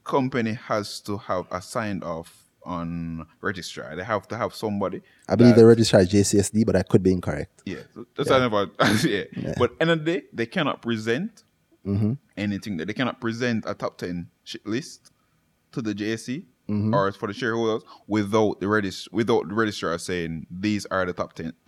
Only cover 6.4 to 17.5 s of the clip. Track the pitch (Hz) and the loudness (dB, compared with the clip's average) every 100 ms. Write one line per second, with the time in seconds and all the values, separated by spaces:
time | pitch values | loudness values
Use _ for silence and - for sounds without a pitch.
6.4 | 95 107 110 95 - 110 92 90 - 71 | 2 2 2 0 4 4 4 2 -2 -6
7.4 | - _ 98 90 - - - - 139 135 | -10 _ -12 -12 -14 -18 -14 -6 2 4
8.4 | 123 104 95 - 120 107 147 101 - - | 4 2 -2 -2 0 2 0 -2 -4 -8
9.4 | - - 123 - 160 165 156 180 - - | -6 0 -2 0 0 0 -2 -4 -6 -8
10.4 | 117 190 143 - 117 113 110 123 220 - | -6 -2 -4 -4 -4 -4 -2 -2 -4 -10
11.4 | _ _ _ _ 95 101 107 135 _ - | _ _ _ _ -4 0 0 -2 _ -8
12.4 | 104 98 107 85 90 110 123 - 117 117 | -6 -6 -6 -8 -6 -4 -4 -4 -6 -2
13.4 | 123 113 - 110 127 - 90 87 - _ | -2 -2 -4 -8 -8 -8 -8 -8 -10 _
14.4 | - - 101 117 - - _ _ _ _ | -18 -14 -6 -6 -8 -16 _ _ _ _
15.4 | _ _ _ - 107 101 104 113 - 139 | _ _ _ -8 -6 -4 -4 -6 -6 -10
16.4 | - _ - 104 107 101 98 - 107 107 | -12 _ -4 -2 2 2 0 -2 -8 -4
17.4 | 123 | -2